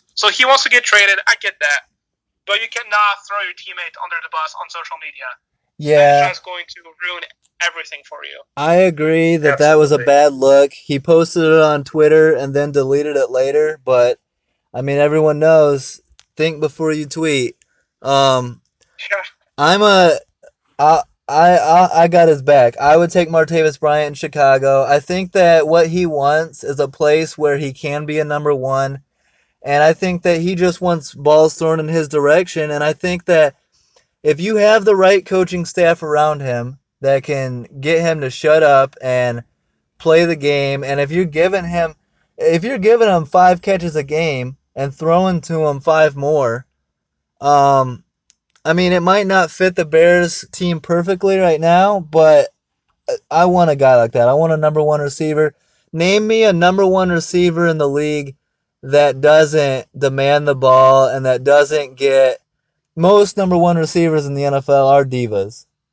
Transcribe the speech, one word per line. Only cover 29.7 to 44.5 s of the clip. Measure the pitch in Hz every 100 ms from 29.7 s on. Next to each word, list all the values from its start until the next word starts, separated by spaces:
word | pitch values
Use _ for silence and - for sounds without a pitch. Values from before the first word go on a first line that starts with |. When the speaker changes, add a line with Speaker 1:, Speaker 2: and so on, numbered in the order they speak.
| 143
Speaker 2:
I | 151
think | 165 185 175
that | 175 165
he | 175
just | 185 180 170
wants | 180 170 135 127
balls | 143 151 156 -
thrown | 165 160
in | 156
his | 165 147
direction. | 147 143 165 180 165 151
And | 147
I | 151
think | 151 180 180 -
that | 165 147 - _ _ _ _ _ _
if | 151 147
you | 190 214
have | 208 220 202
the | 190
right | 190 202 190
coaching | 190 180 180 170
staff | - 170 170
around | 156 147 151 147
him | 135 120 120 139 _ _
that | 135 139
can | 135 139 131 123 117 139
get | 143 165
him | 170 160
to | 135
shut | - 151 160
up | 151 139 135 -
and | 127 127 123 120 - _ _ _ _ _
play | 165 160 170
the | 156
game, | 143 143 139 139
and | 139 139
if | 143
you're | 165 180
giving | 151 180 196 175
him, | 175 165 - _ _ _ -
if | 156 165
you're | 214 262
giving | 208 233 220
him | 180 151
five | 170 180 175
catches | 196 190 170 156
a |
game | 139 151 165 135 127